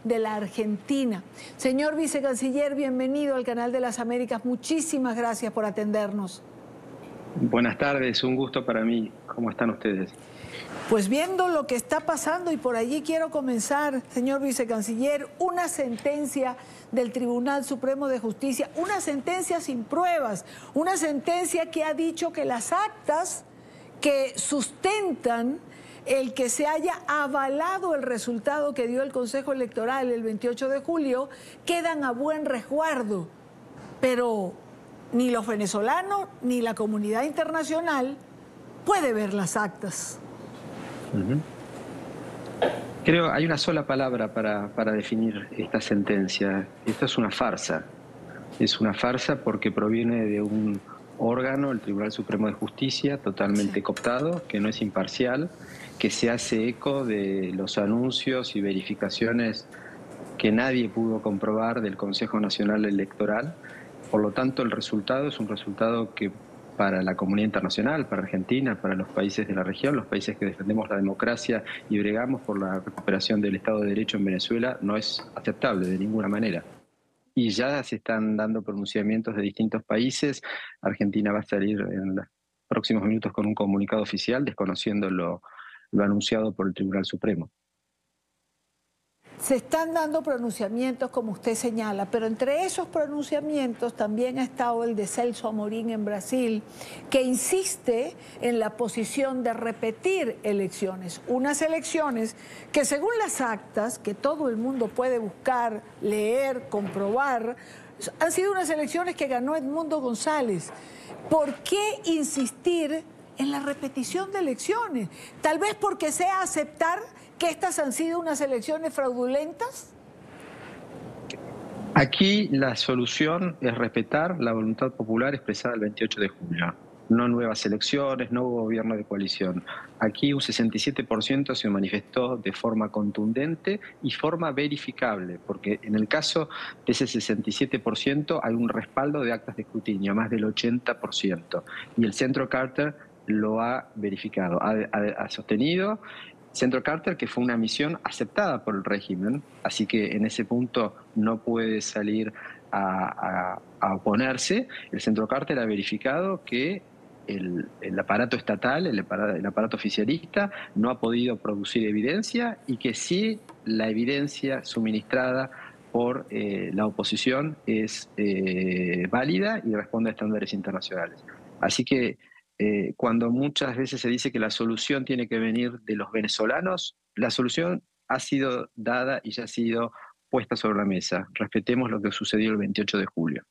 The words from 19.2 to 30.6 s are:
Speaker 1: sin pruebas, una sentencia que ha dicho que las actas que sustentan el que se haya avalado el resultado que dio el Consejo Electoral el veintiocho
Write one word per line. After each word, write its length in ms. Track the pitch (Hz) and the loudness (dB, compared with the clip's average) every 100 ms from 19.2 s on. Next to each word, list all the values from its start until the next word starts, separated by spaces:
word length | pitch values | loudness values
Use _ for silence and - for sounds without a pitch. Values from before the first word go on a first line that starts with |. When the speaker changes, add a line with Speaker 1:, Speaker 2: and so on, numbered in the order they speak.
| 339 359 349 339 | 0 -2 0 -2
Speaker 1:
sin 240 | 330 247 | 0 -4
pruebas, 600 | 220 311 359 330 247 190 - - - | 0 2 4 4 2 -2 -8 -18 -2
una 220 | 269 339 381 | 2 2 2
sentencia 720 | 311 285 339 349 349 359 330 | 2 0 2 2 2 0 0
que 140 | 330 | 0
ha 100 | 311 | 0
dicho 380 | 302 330 320 330 | 0 0 0 -2
que 120 | 320 | 0
las 280 | 269 240 - | -2 -2 0
actas 720 | 349 427 427 - 302 359 - - - - - - - | 2 0 -2 0 0 0 -6 -12 -20 -20 -20 -20 0
que 320 | 294 277 262 | 2 4 0
sustentan 1300 | - - 285 - - 381 427 381 247 240 233 240 320 - - - - - | -2 -2 0 -2 0 0 2 0 0 0 0 0 -2 -10 -20 -20 -12 0
el 280 | 269 262 | 2 2
que 140 | - 247 | 0 0
se 180 | - 294 | 2 2
haya 280 | 320 349 330 - | 2 0 -2 0
avalado 880 | 294 285 277 269 285 339 381 359 | 0 2 2 2 0 0 0 0
el 80 | 294 | 0
resultado 720 | 247 233 - 233 285 302 294 | 0 -2 -2 -2 0 0 0
que 140 | 277 233 | 0 0
dio 160 | 247 | 0
el 80 | 277 | 0
Consejo 400 | 262 240 269 277 | -2 -2 -2 -2
Electoral 580 | 269 233 - 226 269 262 | -2 -2 -2 -2 0 0
el 140 | 233 | 0
veintiocho 440 | 220 220 240 240 | -2 -2 -2 -2